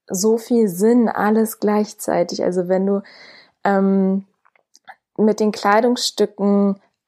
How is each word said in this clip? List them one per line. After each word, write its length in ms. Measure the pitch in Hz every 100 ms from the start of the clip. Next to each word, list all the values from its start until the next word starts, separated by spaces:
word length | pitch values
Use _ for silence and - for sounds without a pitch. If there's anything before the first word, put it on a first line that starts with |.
| -
so 280 | 185 214 226
viel 320 | - 240 214
Sinn, 400 | 175 214 247 220
alles 520 | - 202 220 220 -
gleichzeitig. 840 | 202 208 208 - - 175 175 -
Also 260 | - 180 180
wenn 160 | 185
du, 180 | 196 202 - - - - _ _
ähm, 640 | - 196 196 196 190 196 196 _ _ _ _ _ - - _ -
mit 240 | 214 208
den 120 | 214
Kleidungsstücken 1300 | 208 202 208 240 240 - - 208 - 202 202 202 196 _ _